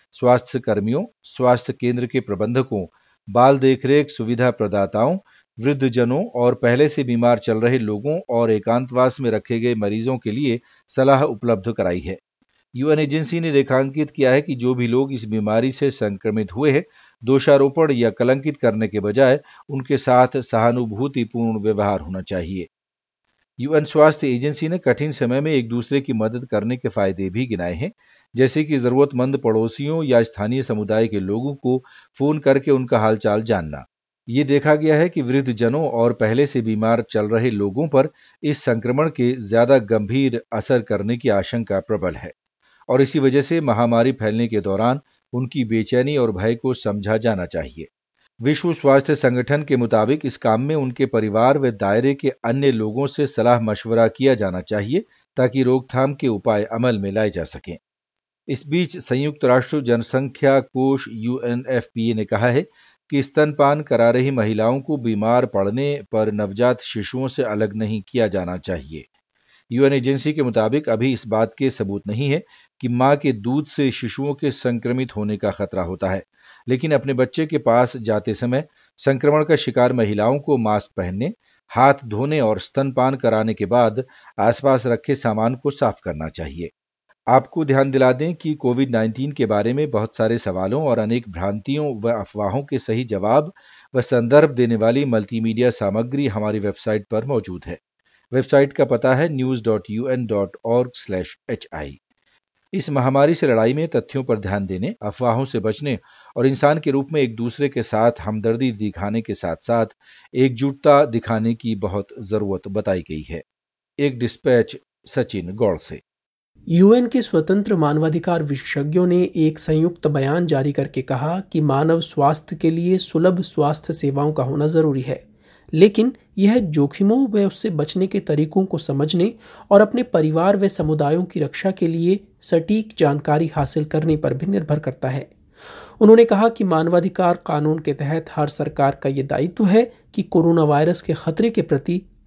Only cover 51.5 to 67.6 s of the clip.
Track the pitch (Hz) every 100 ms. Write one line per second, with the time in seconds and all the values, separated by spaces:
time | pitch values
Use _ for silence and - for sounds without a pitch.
51.5 | 143 131 104 98 107 131 139 139 - 117
52.5 | 127 139 117 107 113 139 - 143 - 117
53.5 | 120 110 104 110 113 113 - 131 123 101
54.5 | 90 90 104 101 165 233 _ _ - 127
55.5 | 131 127 131 127 127 135 139 135 104 117
56.5 | 104 107 113 123 110 98 98 107 90 82
57.5 | - - 82 _ _ _ _ _ _ -
58.5 | 131 143 165 175 180 - 127 147 147 131
59.5 | 127 123 151 120 117 117 131 135 - 139
60.5 | 135 131 131 135 135 - 113 113 127 120
61.5 | 120 131 127 - 117 113 110 104 101 123
62.5 | 123 - _ _ _ _ 143 135 - 151
63.5 | 147 139 151 143 120 117 123 131 131 107
64.5 | 107 113 135 135 151 117 107 110 123 127
65.5 | 101 98 117 143 143 95 110 110 104 104
66.5 | 98 123 120 - 113 98 127 131 127 123
67.5 | 104